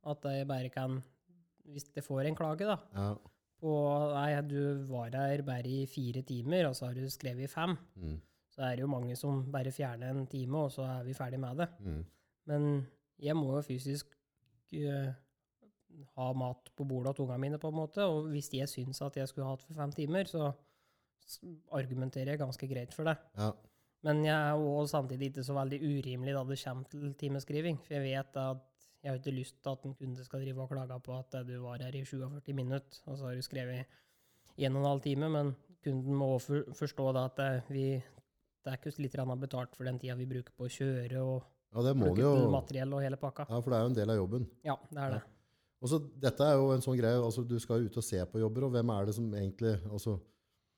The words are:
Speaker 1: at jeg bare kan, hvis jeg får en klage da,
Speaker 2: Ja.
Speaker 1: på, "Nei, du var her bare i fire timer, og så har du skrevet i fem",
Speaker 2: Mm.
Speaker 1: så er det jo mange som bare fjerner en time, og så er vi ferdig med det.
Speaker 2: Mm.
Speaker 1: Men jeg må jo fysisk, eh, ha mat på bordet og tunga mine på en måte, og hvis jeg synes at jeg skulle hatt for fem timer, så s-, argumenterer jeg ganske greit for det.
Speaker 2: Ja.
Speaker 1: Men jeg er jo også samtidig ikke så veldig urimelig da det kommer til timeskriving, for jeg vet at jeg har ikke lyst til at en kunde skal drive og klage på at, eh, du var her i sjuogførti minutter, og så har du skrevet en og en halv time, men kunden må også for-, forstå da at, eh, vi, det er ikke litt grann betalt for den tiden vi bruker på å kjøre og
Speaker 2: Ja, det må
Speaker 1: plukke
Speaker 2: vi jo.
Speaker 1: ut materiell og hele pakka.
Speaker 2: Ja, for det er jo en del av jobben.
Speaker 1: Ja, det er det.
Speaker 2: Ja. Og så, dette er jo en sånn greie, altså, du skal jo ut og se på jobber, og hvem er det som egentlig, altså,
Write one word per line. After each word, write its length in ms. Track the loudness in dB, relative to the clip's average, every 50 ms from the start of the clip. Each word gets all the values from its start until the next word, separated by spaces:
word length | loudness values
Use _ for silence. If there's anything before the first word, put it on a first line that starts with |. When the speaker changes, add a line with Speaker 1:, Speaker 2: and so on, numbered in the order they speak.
| -6
Speaker 1:
at 180 | -6 -6 -4
jeg 240 | -4 -2 -2 -2 -2
bare 240 | -2 -2 -2 -4 -4
kan, 320 | -4 -4 -2 -2 -2 -4 -6 -8 _ _ _ _ -20 _ _ _ _ _ _
hvis 240 | -14 -14 -14 -14 -10 -10
jeg 80 | -8 -6
får 220 | -2 0 0 0 0
en 80 | 0 0
klage 300 | 0 0 0 0 0 0
da, 80 | 0 -2 -4 -6 -2
Speaker 2:
Ja. 140 | 0 0 0 0 -2 -8 -16 -20 _ _ _ _ _
Speaker 1:
på, 140 | -2 0 2 4 4 4 4 2 2 2 2
"Nei, 260 | 2 2 2 2 0
du 420 | 0 0 0 2 2 2 2 0 -2
var 240 | -4 -4 -4 -4 -2
her 320 | -2 0 2 2 2 0
bare 240 | 0 -2 -2 -2 -2
i 200 | -2 -2 -2 -2
fire 360 | -2 -2 -4 -2 -2 -2 -4
timer, 460 | -4 -4 -4 -4 0 2 4 4 4 2
og 80 | 0
så 100 | -2 -4
har 80 | -6 -4
du 140 | -4 -6 -6
skrevet 320 | -6 -6 -6 -6 -4 -4
i 80 | -6 -6
fem", 240 | -4 -2 0 0 0 -2 -4 -12 -12 -8
Speaker 2:
Mm. 220 | -6 -4 -4 -6 -8 _ _ _ _ _ _
Speaker 1:
så 80 | -4 -2 -2
er 60 | -2
det 60 | 0
jo 40 | -2
mange 300 | -2 0 -2 -2 -4 -4
som 340 | -2 -2 0 0 0 0 -2
bare 220 | -2 -2 -2 -2
fjerner 380 | -2 -4 -4 -4 -4 -6 -4 -4
en 160 | -2 -4 -4 -4
time, 260 | -4 -4 -4 -2 0
og 160 | 0 0 -2
så 120 | -2 -4 -6
er 160 | -4 -4 -6 -6
vi 80 | -6
ferdig 280 | -6 -6 -6 -4 -4 -4
med 160 | -4 -4 -2 -2
det. 100 | -2 -4 -4 -6
Speaker 2:
Mm. 220 | -6 -4 -4 -4 -6 -8 -12 _ _ _ _ _ _
Speaker 1:
Men 400 | -2 0 2 2 2 2 0 0 -4 -10 _ _ _ _ -6
jeg 160 | -2 0 0
må 220 | 2 2 2 0
jo 60 | 0
fysisk, 440 | -2 -2 -4 -4 -4 -4 -6 -6 -6 _ _ _ _ _ _ _ _ _ _ _ _ _
eh, 380 | -6 -4 -2 -2 -2 -2 -2 -4 -4 -8 _ _ _ _ _ _ _ _ _ _ _ _ _ _ -20 -20 -20 -12 _
ha 160 | -4 -2 -2
mat 380 | 0 0 -2 -2 -4 -6 -12 -12 _
på 80 | -6 -4
bordet 240 | -2 -2 0 0 0
og 60 | 0
tunga 200 | 0 -2 -2 -2 -2
mine 200 | -2 -2 -2 -2
på 100 | -4 -2
en 60 | -2
måte, 240 | -2 -2 -2 0 0
og 300 | 2 2 2 2 0 -2
hvis 180 | -2 -4 -4 -2
jeg 140 | -2 -2 -2 -4
synes 320 | -4 -4 -6 -6 -4 -6
at 120 | -6 -6 -4
jeg 100 | -4 -4 -4
skulle 180 | -4 -4 -4 -4
hatt 120 | -4 -6
for 120 | -8 -10 -8
fem 160 | -6 -4 -4
timer, 320 | -2 -2 -2 0 2 0 0
så 300 | 0 0 0 0 0 -2 -4 _ _ _ _ _ _ _ _ _ _ _ _ _
s-, 140 | -18 -16 -16 -14 -14 -16 -16 -10 -6
argumenterer 580 | -4 -4 -2 -2 -2 -2 -4 -2 -4 -4 -2 -2
jeg 80 | -2 -2
ganske 300 | -2 -4 -4 -6 -6 -4
greit 240 | -4 -6 -6 -6 -6
for 100 | -2 0
det. 120 | 0 0 0 -4 -8 -2
Speaker 2:
Ja. 160 | 0 0 0 0 -2 -8 -20 _ _ _ _ _ _ 0
Speaker 1:
Men 180 | 2 4 4 4
jeg 80 | 4
er 200 | 4 4 4 4 2
jo 120 | 2 2 2 2 0
også 160 | 0 2 0 0
samtidig 280 | 0 -2 -2 -4 -4 -4
ikke 140 | -4 -4 -4
så 80 | -2 0
veldig 260 | 0 0 0 -2 -2
urimelig 500 | 0 0 0 0 -2 -2 -4 -4 -2 -2
da 120 | -2 -2 -2
det 140 | -2 -4 -4 -4
kommer 240 | -6 -6 -8 -8 -10
til 260 | -8 -6 -6 -6 -4
timeskriving, 640 | -4 -2 -2 -2 -2 -4 -4 -4 -2 0 0 -2 -4
for 120 | -4 -4 -4
jeg 80 | -2
vet 340 | 0 0 0 -2 -2 -4 -4
at 260 | -4 -2 -2 -4 -6 -8 _ _ _ _ _ _ _
jeg 80 | -6 -4
har 80 | -4 -4
ikke 160 | -2 -2 -2
lyst 260 | -4 -4 -6 -10 _
til 80 | -6 -6
at 120 | -6 -6 -6
en 100 | -10 -8
kunde 300 | -8 -8 -8 -8 -8 -8
skal 160 | -8 -8 -6
drive 220 | -6 -6 -4 -6
og 60 | -6 -4
klage 300 | -4 -6 -6 -6 -8 -10
på 160 | -8 -8 -8 -8
at, 160 | -8 -8 -8
eh, 80 | -8 -6
du 160 | -6 -8 -8
var 180 | -8 -8 -8 -8
her 160 | -8 -6 -6
i 80 | -6 -6
sjuogførti 500 | -6 -6 -6 -6 -6 -8 -8 -6 -4 -4
minutter, 480 | -2 0 0 -2 -2 -4 -8 -16 -16 -12
og 120 | -10 -8 -8
så 60 | -6
har 80 | -6 -6
du 80 | -6
skrevet 420 | -8 -6 -6 -6 -4 -4 -4 -6 -8 -10 -14 _ _ _ _ _ _ _ _ _ _ -14 -4 0
en 180 | 0 2 2
og 60 | 4
en 60 | 4 4
halv 100 | 2 2
time, 260 | 2 2 2 2 2 2
men 280 | 2 2 2 0 -2 -4 -10 -20 -16 -6 -2
kunden 300 | -2 0 0 2 2 2
må 200 | 4 4 4 2
også 100 | 2 2 2 0 0 0
for-, 80 | -2 -4 -6 -6
forstå 260 | -4 -2 0 0 2 2
da 100 | 2 0
at, 120 | 0 -2 -2
eh, 200 | 0 0 0 0 -2 -2
vi, 340 | -2 0 0 0 0 -2 -4 -8 -14 -20 -20 _ _ _ _ _ _ _ -8
det 80 | -6
er 40 | -6 -6
ikke 180 | -6 -6 -4 -4
litt 100 | -4 -4
grann 280 | -2 -2 -2 -2 -2 -2
betalt 340 | -4 -4 -4 -4 -6 -6 -8
for 100 | -6 -4
den 140 | -4 -4 -4
tiden 180 | -4 -4 -4 -4
vi 80 | -4
bruker 260 | -4 -4 -6 -6 -8 -8
på 80 | -8 -6
å 60 | -6
kjøre 480 | -2 0 0 0 0 0 -2 -2 -2 0
og 220 | 0 0 0 -2 -4 -8 _ _ _ _ 0
Speaker 2:
Ja, 80 | 2
det 140 | 4 6 6
må 100 | 6 6
Speaker 1:
plukke 100 | 6 8
Speaker 2:
vi 60 | 8
jo. 240 | 8 8 8 8 8
Speaker 1:
ut 40 | 8
materiell 420 | 6 4 2 0 -2 -2 -2 0 0
og 80 | 0
hele 140 | 0 0 0
pakka. 300 | -2 -4 -4 -4 -6 -4 -2
Speaker 2:
Ja, 100 | 0 0
for 100 | 2 4
det 60 | 4 6
er 40 |
jo 80 | 6 6
en 40 | 4
del 160 | 4 4 4
av 60 | 4
jobben. 320 | 4 4 2 2 0 -2 -2 -6 -6 -4
Speaker 1:
Ja, 120 | -4 -4 -4 -6 -10
det 80 | -6 -4
er 120 | -2 -2
det. 100 | -2 -2
Speaker 2:
Ja. 40 | -4 -8 -14 _ _ _ _ _ _ _ _ _
Og 60 | 0 2
så, 100 | 2 2 0 -2 -2 2
dette 240 | 2 4 4 6 8
er 140 | 8 8 8
jo 120 | 8 8
en 100 | 6 4 4
sånn 140 | 4 4 4
greie, 180 | 6 6 6
altså, 240 | 6 4 2 2 0 0
du 80 | 0 0 0
skal 220 | 2 2 2 4
jo 80 | 2 2
ut 80 | 0
og 80 | -2 -2
se 140 | 0 0 0 0
på 140 | 0 2 2
jobber, 260 | 2 2 2 2 0
og 80 | 2 2
hvem 160 | 4 4 4
er 140 | 4 2 2
det 80 | 2 0
som 160 | 0 0 -2
egentlig, 460 | 0 0 0 -2 0 2 2 4 4 2 0 -2
altså, 300 | -6 -4 -2 -2 -2 -2 -4 -10 _ _ _ _ _ _ _ _ _